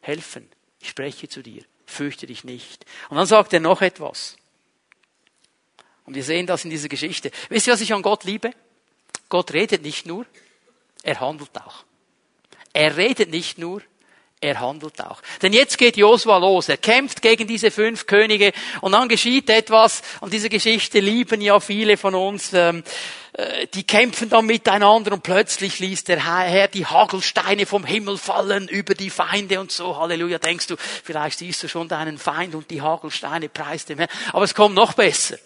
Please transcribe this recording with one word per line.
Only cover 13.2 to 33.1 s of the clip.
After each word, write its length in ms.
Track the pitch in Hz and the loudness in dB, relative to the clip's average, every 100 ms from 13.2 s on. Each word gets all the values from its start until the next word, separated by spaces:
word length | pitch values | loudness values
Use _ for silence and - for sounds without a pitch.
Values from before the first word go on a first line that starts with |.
| 170 | -2
nicht 280 | 160 170 - | -2 -8 -10
nur, 240 | 170 196 - _ _ _ _ _ | -12 -12 -16 _ _ _ _ _
er 200 | - 139 | -6 -4
handelt 400 | 123 151 151 - | -6 -8 -14 -14
auch. 200 | - - - - | -14 -14 -16 -4
Denn 120 | 190 | 2
jetzt 260 | 214 269 - | 4 2 4
geht 180 | 240 226 | 2 6
Josua 420 | 208 226 226 196 | 6 6 6 4
los. 300 | 185 190 - | 6 2 2
Er 80 | 139 | -2
kämpft 460 | - 240 269 - | 4 2 2 0
gegen 260 | 226 226 220 | 2 2 0
diese 220 | 226 220 | 0 0
fünf 340 | - 214 226 - | 2 -2 -2 2
Könige. 460 | 202 214 214 202 - - - | 4 4 4 2 2 -10 -6
Und 120 | 196 | 2
dann 160 | 202 254 | 4 4
geschieht 420 | 226 233 254 269 | 2 2 0 4
etwas. 520 | 220 220 220 220 - - - | 2 6 6 6 4 -10 -14
Und 120 | 202 | -6
diese 160 | 214 214 | -4 -2
Geschichte 520 | 208 220 226 - 220 | 0 2 0 2 2
lieben 400 | 196 226 247 220 | 2 0 0 -2
ja 200 | 208 202 | 4 4
viele 360 | - 208 214 208 | 4 -2 2 2
von 200 | 196 190 | 2 -2
uns. 360 | 190 202 - | -2 -4 -2
Ähm, 300 | 185 170 170 160 - - - - | 2 2 0 -8 -12 -12 -14 -16
äh, 340 | - - - - | -8 -6 -6 -8
die 160 | 185 | -8
kämpfen 460 | - 208 247 - 233 | 0 4 4 2 2
dann 160 | 226 226 | 4 4
miteinander 680 | 226 - 202 208 220 208 | 2 2 4 6 6 4
und 100 | 196 | -4
plötzlich 560 | - 185 220 - 196 - | 0 0 2 -2 -6 -4
ließ 240 | 185 190 | -6 -6
der 220 | - 170 147 | -2 -2 0
Herr 400 | 175 185 185 196 | 0 2 2 2
die 180 | 202 | 0
Hagelsteine 840 | 151 160 208 190 180 - 185 202 196 | 0 2 2 0 -2 -2 -2 -2 0
vom 180 | 202 | -2
Himmel 340 | 180 196 202 196 | -2 -4 -4 -8
fallen 480 | - 196 196 202 185 | -4 -2 0 -2 -4
über 280 | 190 185 | -8 -2
die 160 | 196 190 | -2 -2
Feinde 500 | - 170 196 196 190 | -4 -2 -2 -2 -4
und 100 | 190 | -4
so. 260 | - 180 147 | -8 -6 -4
Halleluja, 420 | 165 165 170 165 | -4 -2 -4 -4
denkst 280 | 160 170 - | -4 -6 -6
du, 100 | 175 | -8
vielleicht 640 | - - - 156 151 - | -10 -12 -10 -6 -6 -8
siehst 240 | 175 170 | -10 -10
du 60 | 160 | -8
schon 180 | 165 165 | -8 -6
deinen 320 | 160 156 151 | -6 -6 -6
Feind 380 | - 147 180 156 | -6 -4 -6 -8
und 120 | 151 | -10
die 100 | 160 | -6
Hagelsteine 680 | 147 165 156 | -4 -4 -4